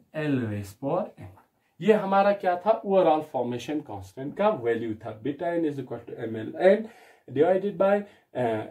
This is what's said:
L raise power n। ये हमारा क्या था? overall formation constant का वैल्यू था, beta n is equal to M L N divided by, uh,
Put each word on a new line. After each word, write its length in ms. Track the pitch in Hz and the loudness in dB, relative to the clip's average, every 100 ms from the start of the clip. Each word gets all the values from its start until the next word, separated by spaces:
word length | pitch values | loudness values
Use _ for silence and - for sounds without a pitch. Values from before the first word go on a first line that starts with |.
| _ 160 | _ -6
L 260 | 151 135 | -2 -2
raise 320 | 113 104 98 - | -2 -6 -8 -8
power 160 | 135 175 | -4 -2
n। 260 | 214 - 95 - _ _ _ - | -4 -10 -20 -20 _ _ _ -4
ये 120 | 185 | 4
हमारा 400 | 208 196 196 202 | 4 4 4 4
क्या 240 | 202 185 175 | 2 0 0
था? 260 | 214 226 | 2 0
overall 380 | 208 190 165 156 | 2 4 6 4
formation 680 | 151 135 120 123 120 151 - | 0 -4 -4 -4 -4 -6 -6
constant 460 | 104 95 - 139 - | -14 -14 -12 -10 0
का 120 | 208 | 0
वैल्यू 460 | 151 117 113 117 | 0 0 -2 -2
था, 280 | 104 110 107 | -8 -10 -10
beta 200 | 123 143 | -8 -4
n 200 | 170 170 | -4 -2
is 120 | 156 | -2
equal 180 | 139 127 | -4 -10
to 320 | 120 - - | -12 -12 -10
M 120 | 117 110 | -8 -8
L 280 | 107 160 | -8 2
N 240 | 180 214 226 - - _ - 123 | 4 4 0 -14 -20 _ -6 2
divided 400 | 165 190 202 170 | 4 4 0 0
by, 240 | 196 202 202 _ _ - | 2 2 0 _ _ -4
uh, 260 | 120 110 - | -2 -2 -6